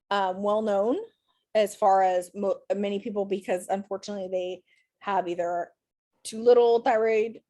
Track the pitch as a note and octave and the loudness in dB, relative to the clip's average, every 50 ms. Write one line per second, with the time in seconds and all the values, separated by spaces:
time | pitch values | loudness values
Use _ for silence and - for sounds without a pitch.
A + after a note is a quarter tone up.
0 | _ - G3+ G3+ G3 F#3 F#3 F#3+ G3+ G3+ G#3 G#3+ A3 G#3+ G3+ G3 G3+ A3+ C4+ F#4+ | _ -4 -2 -2 -2 -2 -4 -4 -2 -2 0 0 0 0 0 0 0 0 -2 -2
1 | A4+ A4+ _ _ _ _ _ _ _ _ - A3 G#3+ G3+ - - G#3+ G3+ F#3+ F#3+ | -4 -8 _ _ _ _ _ _ _ _ -2 0 0 0 0 0 2 4 4 4
2 | F#3+ F#3 F#3 F3+ F3+ F3+ - G3+ G3 G3 F3+ - - - G3 G3 G3+ G3+ G3+ G3 | 4 4 2 0 -2 -4 -6 -6 -4 -4 -4 -4 -4 -4 -4 -2 -2 -2 -4 -4
3 | G3 A#3+ G3+ G#3 G3 G3 G3+ G3 G3 - G3 F3+ F#3+ - F#3+ G3 G3 - G3 F#3+ | -6 -6 -4 -4 -4 -2 -4 -4 -4 -4 -4 -4 -4 -4 -6 -6 -6 -6 -10 -10
4 | - - G#3 G3+ F#3+ F#3 F#3 F#3 F3+ F3+ F#3 F3 _ _ _ _ _ _ _ _ | -10 -10 -10 -10 -8 -6 -4 -4 -4 -4 -8 -10 _ _ _ _ _ _ _ _
5 | - - G3 F#3+ F3+ F3 E3+ F3 F3 E3+ F3 F3 E3+ - _ _ _ _ _ _ | -6 -2 -2 -2 -2 -2 -2 -4 -2 -2 -2 -4 -4 -6 _ _ _ _ _ _
6 | _ _ _ _ - - - A3 A3+ A#3+ B3 A#3+ A#3+ A#3 A#3 A#3 A#3 C4 A#3 A3 | _ _ _ _ -16 -14 -10 2 4 6 6 8 6 6 4 2 2 2 2 2
7 | A3+ A3+ A3 A3 G#3+ A#3 A3+ - - | 2 2 2 2 0 -2 -4 -10 -18